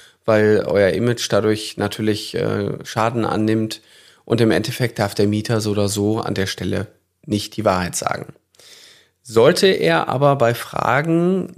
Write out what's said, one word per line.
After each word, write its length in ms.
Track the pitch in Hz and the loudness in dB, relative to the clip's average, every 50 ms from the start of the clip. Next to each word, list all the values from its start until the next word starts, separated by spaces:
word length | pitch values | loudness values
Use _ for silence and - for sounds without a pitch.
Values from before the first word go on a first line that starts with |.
| - - _ _ _ | -20 -20 _ _ _
weil 400 | - 110 107 107 107 107 101 - | 2 4 4 6 6 4 4 2
euer 240 | - 87 101 101 92 | 2 2 4 4 4
Image 400 | 80 90 117 120 120 117 - - | 2 2 0 0 -2 -2 -4 0
dadurch 460 | - 101 110 107 107 104 - - - | 0 0 2 2 0 -2 -4 -10 -6
natürlich, 580 | - 104 101 - - 107 107 104 101 - - - | -4 -4 -4 -4 -2 -2 -2 -2 -2 -4 -8 -6
äh, 460 | 90 92 107 104 104 101 101 - - - | -4 -2 -2 -2 -2 -4 -4 -6 -8 -10
Schaden 420 | - - - 110 117 117 120 107 | -6 -4 -2 -2 0 0 0 -2
annimmt. 560 | - - 107 110 110 110 110 110 110 - - _ _ - - - - _ _ _ | 0 0 0 0 2 2 0 0 -4 -6 -12 _ _ -20 -20 -20 -20 _ _ _
Und 160 | - 120 110 | -2 0 2
im 120 | 117 113 87 | 4 4 4
Endeffekt 460 | 90 - - 127 - 131 117 - - | 2 0 -4 -4 -4 -4 -4 -2 -2
darf 160 | 107 101 - | -2 -2 0
der 120 | - 104 | 0 0
Mieter 340 | 104 104 107 107 - 120 110 | 2 0 -2 -2 -2 -2 -2
so 120 | 104 107 101 | 0 -2 0
oder 160 | 104 101 101 | 0 0 -2
so 320 | 104 104 101 104 110 113 | 0 0 0 0 0 -2
an 140 | - - 101 | -2 -4 -2
der 120 | 101 95 | -2 -2
Stelle 400 | 95 - - 92 92 98 95 98 - _ _ _ _ _ _ _ | -4 -4 -6 -6 -4 -4 -4 -6 -8 _ _ _ _ _ _ _
nicht 320 | - 104 104 - - - - | -4 -4 -4 -4 -6 -10 -2
die 80 | 104 | 0
Wahrheit 280 | 107 92 92 90 82 - | 0 0 0 -2 -4 -6
sagen. 380 | - - - - - - - - _ _ _ _ _ - - - - - - - _ _ _ _ _ _ | -6 -4 -4 -6 -6 -8 -14 -18 _ _ _ _ _ -20 -20 -20 -20 -20 -20 -20 _ _ _ _ _ _
Sollte 440 | 123 110 113 117 143 175 180 - | -2 2 6 6 6 6 4 4
er 420 | 196 185 - - 165 165 160 - - | 2 2 2 2 0 2 0 0 -2
aber 260 | - 127 143 143 143 | -2 2 2 2 4
bei 180 | 127 120 117 120 | 4 2 2 2
Fragen 960 | - - - - - - - 120 139 151 165 165 165 170 180 190 190 175 - - | -2 -6 -8 -6 -4 -2 0 0 0 0 0 0 2 2 2 0 0 -4 -6 -10